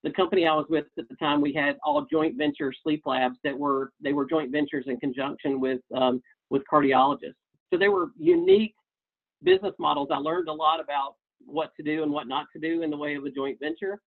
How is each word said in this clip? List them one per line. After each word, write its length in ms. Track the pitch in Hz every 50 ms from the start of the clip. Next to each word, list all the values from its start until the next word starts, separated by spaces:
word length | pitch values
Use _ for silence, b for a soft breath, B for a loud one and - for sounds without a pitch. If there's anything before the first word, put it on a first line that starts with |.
| -
the 60 | 156
company 360 | 147 - 185 175 202 190 165
I 80 | 160 156
was 120 | 156 151 -
with 160 | 160 151 147 _ _ -
at 100 | 120 _
the 80 | 131
time, 240 | - 160 147 143 147
we 120 | 143 147 135
had 220 | 156 139 143 143 - -
all 220 | 151 143 147 143 -
joint 260 | 160 156 156 160 127
venture 360 | 127 151 147 143 - 151 135 123 -
sleep 200 | _ 160 151 151 _
labs 300 | 147 131 131 131 127 127 _ -
that 120 | 147 139 131
were, 320 | 147 143 139 135 135 131 _ _
they 120 | 151 139
were 140 | 143 147 135
joint 260 | 127 160 160 151 127
ventures 320 | 131 151 147 143 - 139 123 135
in 100 | 123 120
conjunction 600 | - 139 123 131 135 139 143 - - 143 139 131
with, 200 | 131 131 131 127 _ _ -
um, 240 | 127 127 127 127 127 b b b b _ _
with 120 | 135 139 139 -
cardiologists. 640 | - 151 143 135 135 - 160 143 143 - - 71 - _ _ _ _ _ _ _
So 60 | 180 170
they 100 | 196 202
were 200 | 202 185 170 143 - -
unique 560 | 156 165 180 170 175 185 190 214 220 214 _ _ _ _ _ _ _ _ _ _ _ _ _ _
business 300 | - 175 190 190 202 190 - -
models. 300 | 170 151 147 143 143 139
I 60 | 156 143
learned 300 | 143 156 165 185 170 156
a 40 |
lot 280 | 151 156 160 156 160 165
about 340 | 151 139 143 143 139 139 - _ _ _ _ _ -
what 240 | - 143 156 156 - _
to 60 | -
do 200 | 151 151 156 160
and 100 | 156 151
what 160 | 147 151 131 117
not 180 | 127 143 147 -
to 80 | _ 160
do 220 | 151 165 165 165
in 80 | 165 156
the 60 | 147
way 180 | 147 147 147 147
of 100 | 143 139
a 60 | 143
joint 280 | 127 135 135 139 123 110
venture. 400 | 139 156 165 - 208 190 202 208 _